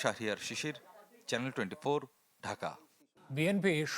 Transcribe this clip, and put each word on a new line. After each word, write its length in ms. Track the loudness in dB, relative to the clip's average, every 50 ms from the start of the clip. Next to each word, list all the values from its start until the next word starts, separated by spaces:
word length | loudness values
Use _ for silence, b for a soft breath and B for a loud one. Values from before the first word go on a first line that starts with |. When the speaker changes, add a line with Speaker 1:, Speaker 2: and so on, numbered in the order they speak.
| 2
Speaker 1:
শাহরিয়ার 380 | 2 2 2 0 0 0 -2 -2 -4
শিশির, 280 | -4 -4 -4 -4 -4 -6 -10 -20 -20 -20 -20 -20 -20 -16 -6 -2
চ্যানেল 220 | -2 0 0 0 -2
টোয়েন্টি 220 | -2 -2 -2 -4 -4 0
ফোর, 180 | 2 2 0 0 -4 _ _ _ _ _ _ -6
ঢাকা। 280 | -6 -4 -4 -4 -6 -6 -8 -16 -20 _ _ _ _ _ -20 -12 -6 -2
Speaker 2:
বিএনপি 360 | 0 2 4 4 4 4 4 4 4 2 0 -2